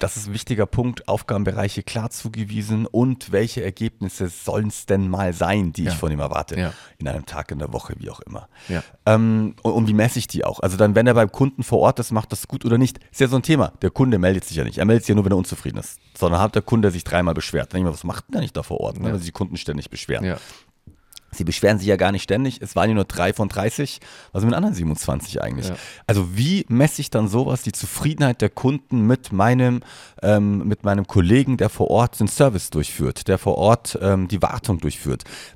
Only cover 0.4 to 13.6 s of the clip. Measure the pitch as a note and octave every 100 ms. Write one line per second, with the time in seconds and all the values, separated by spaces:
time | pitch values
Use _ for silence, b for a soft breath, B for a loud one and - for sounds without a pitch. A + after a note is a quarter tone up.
0.4 | - A2 G2+ - B2 A#2 - G2+ - G2+
1.4 | G2+ G2 G2 - - A#2 A2 - A#2 A2
2.4 | G#2 A2 G#2 A2 A2+ A2+ B2+ B2 - G2
3.4 | A2+ - G2 - A2+ - F#2+ - F#2 -
4.4 | - F#2+ G#2+ - - G2 F#2+ F2+ F#2 E2+
5.4 | F2+ G#2 F2+ D#2 D#2+ D#2+ E2 D2 C#2+ D#2
6.4 | D2+ D2 - B B - C2+ D2+ - -
7.4 | - C#2+ D2 - - - - - - -
8.4 | - B B F2 B - - A2 A2+ A2
9.4 | G#2+ - A#2 A#2 A2 G#2 A#2+ B2 - -
10.4 | - - F#2+ F#2 G#2+ G2+ B2 A#2 A2 -
11.4 | C3+ C3+ B2 A#2+ A2 B2+ A#2 A2 - -
12.4 | - C3 A#2 A#2 B2+ - b - C3 C3
13.4 | - D3+